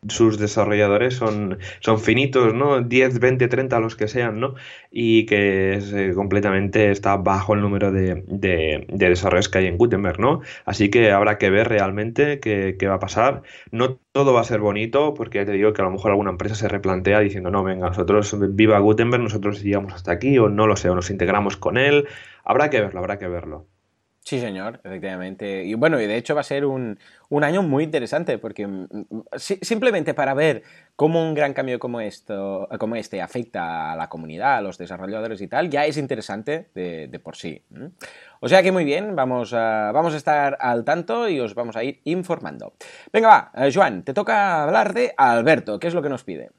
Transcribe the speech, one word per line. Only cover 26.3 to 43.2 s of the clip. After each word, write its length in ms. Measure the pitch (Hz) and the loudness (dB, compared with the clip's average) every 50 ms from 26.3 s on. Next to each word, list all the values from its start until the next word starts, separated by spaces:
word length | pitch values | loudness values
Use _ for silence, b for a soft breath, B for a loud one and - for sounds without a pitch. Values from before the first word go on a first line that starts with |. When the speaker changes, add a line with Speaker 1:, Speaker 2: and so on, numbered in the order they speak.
| 151 | -2
Speaker 2:
va 60 | 147 | -2
a 20 | 139 | -2
ser 240 | - 147 139 143 | -2 -4 -2 -2
un, 320 | 143 135 131 127 117 104 b b b b b b b | -2 -2 -4 -6 -8 -10 b b b b b b b
un 160 | 143 143 151 | -2 0 0
año 180 | 143 160 190 196 | 2 0 0 0
muy 220 | 160 135 135 156 | 2 2 0 0
interesante, 540 | 160 151 151 120 110 - 151 170 - 135 110 | 0 -2 -4 -4 -2 -4 -4 -2 -2 -4 -4
porque, 280 | - 113 101 - 104 | -4 -10 -10 -8 -8
mm, 200 | 101 98 95 92 - | -8 -8 -10 -10 -12
mm, 300 | - 107 101 _ - 113 - _ - | -12 -14 -14 _ -12 -14 -12 _ -14
si-, 240 | 135 - - 202 190 - | -12 -6 -6 -6 -6 -4
simplemente 520 | - 233 220 226 254 214 185 151 - 143 | -4 -4 0 0 0 0 0 -2 -2 -2
para 200 | - 139 135 135 | -2 -2 -2 0
ver 300 | 135 151 160 139 104 b b b b b b b | 2 2 2 0 0 b b b b b b b
cómo 280 | - 139 156 165 170 165 160 | 0 0 2 2 2 0 0
un 40 | 156 | 0
gran 200 | 151 151 139 139 | 0 -2 -2 -2
cambio 260 | 143 143 131 127 120 | -4 -4 -4 -4 -6
como 220 | - 127 120 120 | -6 -6 -6 -6
esto, 640 | 110 104 - - _ _ 110 98 98 98 98 95 98 - - - | -6 -8 -10 -12 _ _ -8 -6 -6 -6 -6 -8 -8 -10 -8 -6
como 160 | - 107 117 | -6 -6 -6
este 260 | 117 104 - - 98 87 | -6 -8 -8 -8 -8 -8
afecta 720 | - - 127 117 113 _ 98 87 82 82 82 80 78 80 | -6 -8 -8 -8 -8 _ -8 -8 -6 -6 -8 -8 -8 -8
a 40 | |
la 120 | 82 80 80 | -8 -10 -10
comunidad, 480 | - 80 82 78 78 82 107 135 139 | -10 -14 -12 -12 -10 -4 0 0 0
a 60 | 120 101 | 0 -2
los 160 | 98 90 - | -6 -10 -12
desarrolladores 600 | 113 92 95 87 95 95 101 110 110 117 110 95 101 | -12 -12 -12 -12 -10 -10 -8 -8 -8 -8 -8 -10 -10
y 40 | |
tal, 240 | 90 - 131 165 175 | -6 -4 -4 -2 -2
ya 160 | 139 143 147 | -2 -2 -2
es 100 | 151 147 | 0 -2
interesante 680 | 151 143 127 139 110 104 - 101 104 110 - 147 160 165 _ _ | -4 -4 -6 -6 -8 -6 -10 -10 -10 -6 -6 -8 -8 -8 _ _
de, 320 | 95 90 90 85 80 78 | -10 -8 -8 -8 -10 -12
de 120 | 67 62 78 | -14 -16 -16
por 160 | _ - - | _ -16 -18
sí, 260 | - - 90 76 - _ _ - | -12 -12 -12 -12 -14 _ _ -20
¿m? 180 | - 123 160 - B B B B B B B B B | -18 -18 -18 -18 B B B B B B B B B
O 80 | - 123 | -2 4
sea 160 | 151 190 185 | 4 6 6
que 80 | 185 190 | 4 2
muy 120 | 185 170 | 0 0
bien, 300 | 143 147 165 202 214 196 | 0 -2 -2 -4 -6 -2
vamos 400 | 151 131 127 127 123 120 104 120 | -2 -2 -2 -2 -4 -4 -4 -2
a, 380 | 117 113 113 110 110 107 104 107 | -2 0 0 0 0 -2 0 0
vamos 180 | 139 165 170 156 | 0 0 0 -2
a 40 | |
estar 420 | 151 - - 151 147 143 139 139 - | -2 -2 0 0 2 2 0 -2 -2
al 240 | - 123 120 120 113 | -2 -2 -2 -2 0
tanto 440 | 139 147 170 165 - 226 233 240 220 | 0 -2 -2 -2 -4 -4 -4 -2 -2
y 100 | 175 139 | -2 -2
os 160 | 123 110 101 | -4 -6 -6
vamos 220 | 113 120 117 110 | -8 -8 -8 -6
a 80 | 113 117 | -6 -6
ir 160 | 135 135 _ _ | -6 -8 _ _
informando. 680 | 143 160 185 180 185 170 143 - - 73 60 - - _ B B B B B B B _ | -4 -4 -4 -2 -4 -6 -6 -6 -12 -12 -12 -16 -18 _ B B B B B B B _
Venga, 160 | 214 | 4